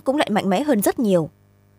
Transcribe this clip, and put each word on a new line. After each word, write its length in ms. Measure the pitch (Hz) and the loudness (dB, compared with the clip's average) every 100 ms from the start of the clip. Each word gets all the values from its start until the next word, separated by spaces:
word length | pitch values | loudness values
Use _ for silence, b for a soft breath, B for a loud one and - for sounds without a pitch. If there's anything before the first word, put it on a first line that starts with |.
cũng 120 | 294 277 | -2 0
lại 140 | - | 0
mạnh 200 | 208 190 | 0 0
mẽ 120 | 190 | 0
hơn 200 | 294 240 | 0 0
rất 160 | 202 381 | 0 0
nhiều. 320 | 220 180 156 _ _ _ _ | 0 0 0 _ _ _ _